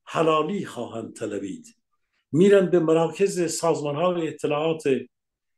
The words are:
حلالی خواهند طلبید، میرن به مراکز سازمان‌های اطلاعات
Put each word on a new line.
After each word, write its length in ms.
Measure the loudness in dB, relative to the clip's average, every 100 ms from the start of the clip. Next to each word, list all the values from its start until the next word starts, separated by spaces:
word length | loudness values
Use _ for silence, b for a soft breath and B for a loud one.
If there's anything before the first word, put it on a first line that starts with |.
حلالی 600 | -6 -2 2 2 0 -4
خواهند 520 | -8 -10 -10 -10 -12 -10
طلبید، 600 | -8 -6 -8 -10 -16 _ _ _ _ _ _
میرن 380 | 4 6 6 6
به 80 | 2
مراکز 760 | 4 2 2 0 -2 0 -4
سازمان‌های 760 | -2 0 0 -2 -2 -2 -2 -4
اطلاعات 540 | -4 -4 -2 -2 -2 -2 -2 -4 _ _ _ _